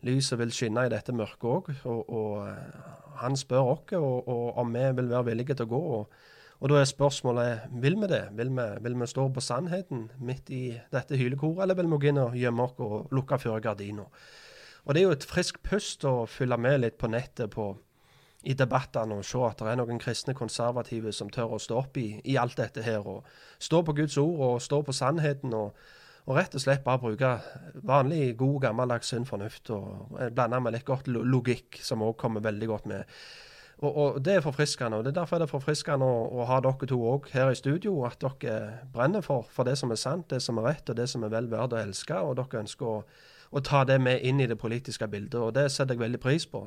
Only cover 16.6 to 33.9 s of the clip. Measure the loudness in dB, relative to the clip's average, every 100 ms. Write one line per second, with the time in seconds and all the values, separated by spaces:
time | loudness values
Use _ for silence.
16.6 | 4 4 2 0 -2 -2 -4 -6 -6 -4
17.6 | -6 -6 -14 _ _ _ _ _ -4 0
18.6 | 2 2 0 -4 -2 -4 -4 0 0 0
19.6 | -2 -2 -2 -4 -4 -4 -4 -4 -4 -2
20.6 | 0 0 -4 -6 -6 -6 -6 -4 -4 -4
21.6 | -4 -2 -2 -4 -6 -6 0 0 0 -2
22.6 | -4 -4 -2 -2 -4 -10 -14 -20 -20 -12
23.6 | 2 2 4 2 2 2 2 2 2 2
24.6 | 0 0 0 0 0 2 2 0 -2 -2
25.6 | -4 -8 -20 -20 -20 -12 0 0 0 0
26.6 | 2 2 2 0 0 2 2 2 -4 -16
27.6 | -16 -8 2 4 4 2 2 2 2 2
28.6 | 2 2 0 0 -2 -4 -4 -6 -8 -10
29.6 | -6 -6 -6 -10 -12 -6 -2 0 2 2
30.6 | 0 -2 -2 -4 -2 0 4 4 4 -2
31.6 | -4 -12 -4 0 0 0 -2 -2 -2 -2
32.6 | -2 -4 -4 -8 -10 -16 -20 -20 -20 -20
33.6 | -20 -4 -2